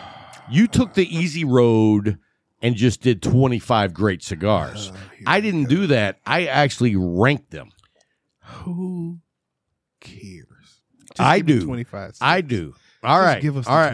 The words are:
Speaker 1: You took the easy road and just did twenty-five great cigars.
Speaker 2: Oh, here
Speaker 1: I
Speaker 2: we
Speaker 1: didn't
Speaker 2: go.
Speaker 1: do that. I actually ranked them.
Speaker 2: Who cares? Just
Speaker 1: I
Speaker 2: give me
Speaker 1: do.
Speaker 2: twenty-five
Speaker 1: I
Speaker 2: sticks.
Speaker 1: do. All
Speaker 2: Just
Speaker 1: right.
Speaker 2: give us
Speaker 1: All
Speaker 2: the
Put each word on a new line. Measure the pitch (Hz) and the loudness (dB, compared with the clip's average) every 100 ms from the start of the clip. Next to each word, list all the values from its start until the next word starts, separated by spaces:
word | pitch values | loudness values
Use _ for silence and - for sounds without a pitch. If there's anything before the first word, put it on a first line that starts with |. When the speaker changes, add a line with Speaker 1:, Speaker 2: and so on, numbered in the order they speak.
| - - - - - | -18 -20 -20 -20 -2
Speaker 1:
You | 131 233 | 2 2
took | - 233 | 2 0
the | - 180 165 | 0 0 0
easy | 175 156 | -4 -2
road | 156 123 120 110 110 104 104 101 _ _ _ _ | 0 4 4 4 4 4 0 -4 _ _ _ _
and | 117 | -2
just | 113 117 - | 2 2 2
did | 127 101 | 0 0
twenty-five | - 127 131 120 - 113 101 | 2 2 2 0 0 0 0
great | 82 104 90 | 0 -2 -2
cigars. | - 82 98 101 71 - - | -6 -6 0 0 -2 -10 -14
Speaker 2:
Oh, | - - - | -16 -20 -10
here | 98 | 0
Speaker 1:
I | 185 | 0
Speaker 2:
we | |
Speaker 1:
didn't | 214 170 | 0 -2
Speaker 2:
go. | 131 | 0
Speaker 1:
do | 180 190 | 0 2
that. | 127 104 - - | 2 0 -4 -4
I | 156 165 | -2 0
actually | 135 143 - 123 98 | 0 0 0 0 0
ranked | 90 87 123 147 - | -2 2 2 0 -6
them. | 78 62 _ _ _ _ _ _ _ | -16 -18 _ _ _ _ _ _ _
Speaker 2:
Who | - - 180 175 185 180 165 170 _ _ _ _ _ _ _ _ | -20 -14 -10 -8 -6 -6 -8 -10 _ _ _ _ _ _ _ _
cares? | - - 202 175 - _ _ _ _ _ - | -20 -20 -20 -20 -20 _ _ _ _ _ -20
Just | - | -2
Speaker 1:
I | 123 180 | 0 2
Speaker 2:
give | 170 | 2
me | 127 | 0
Speaker 1:
do. | 90 | 0
Speaker 2:
twenty-five | 120 120 104 92 - | -6 -10 -12 -14 -4
Speaker 1:
I | 135 180 | 0 0
Speaker 2:
sticks. | 156 | -2
Speaker 1:
do. | 110 76 - _ _ | -4 -6 -12 _ _
All | 120 165 | 0 2
Speaker 2:
Just | 180 | 4
Speaker 1:
right. | 117 | 2
Speaker 2:
give | 147 139 | -2 -4
us | 117 | 0
Speaker 1:
All | 147 | 2
Speaker 2:
the | 156 | 2